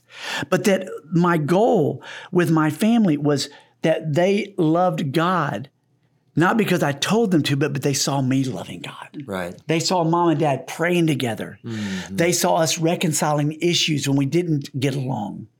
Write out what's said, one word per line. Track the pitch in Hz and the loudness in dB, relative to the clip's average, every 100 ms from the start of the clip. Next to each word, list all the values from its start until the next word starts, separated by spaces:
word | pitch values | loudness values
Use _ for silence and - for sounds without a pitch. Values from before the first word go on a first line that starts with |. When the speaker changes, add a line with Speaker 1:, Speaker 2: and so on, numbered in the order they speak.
| _ - - - - | _ -16 -10 -8 -2
Speaker 1:
but | 185 | 0
that | 208 190 - - - | 2 0 -2 -14 -4
my | 170 175 170 | 0 2 2
goal | 143 180 240 226 131 135 - - - | 2 2 4 2 0 -2 -10 -18 -4
with | 180 170 | 0 2
my | 160 156 | 2 2
family | 147 220 233 202 147 | 2 2 4 4 2
was | 143 143 - - - _ | 2 0 -2 -12 -20 _
that | 165 160 156 | 0 0 0
they | 147 185 202 - - | 2 2 2 -2 0
loved | 156 165 185 160 143 | 2 4 2 0 -2
God, | 160 170 180 147 107 135 _ _ _ _ _ _ | 0 0 0 -2 -4 -10 _ _ _ _ _ _
not | - 180 233 | 0 2 4
because | 202 175 | 2 2
I | 147 | 0
told | 139 - 214 226 | -2 0 2 2
them | 170 | 2
to, | 143 143 | 2 0
but, | 151 | 0
but | 139 | -2
they | 147 | -2
saw | 139 - 139 | -2 0 0
me | 131 135 | 0 0
loving | 131 90 - - | 0 -4 -10 -12
God. | - - - - | -14 -16 -16 -16
Speaker 2:
Right. | 135 92 87 - - | -8 -6 -8 -8 -4
Speaker 1:
They | 165 | -2
saw | 165 185 | 0 0
mom | 165 170 170 | 2 2 2
and | 151 | 2
dad | 156 131 - | 2 -2 -6
praying | - 170 180 160 | -4 0 2 2
together. | 131 123 107 87 104 | 0 -2 -4 -8 -12
Speaker 2:
Mm-hmm. | 120 110 101 95 90 | -12 -8 -6 -8 -6
Speaker 1:
They | 98 170 | -2 0
saw | 170 180 175 | 2 2 2
us | 160 - | 2 0
reconciling | 160 175 175 147 156 147 147 156 | 0 0 0 0 0 0 -2 -2
issues | 175 156 - 143 135 | 0 0 0 -2 0
when | 139 | 0
we | 139 | 2
didn't | 165 175 151 - 139 | 0 0 -2 -4 -4
get | 139 | -2
along. | 123 123 - 104 - 110 _ | -2 -4 -6 -6 -10 -16 _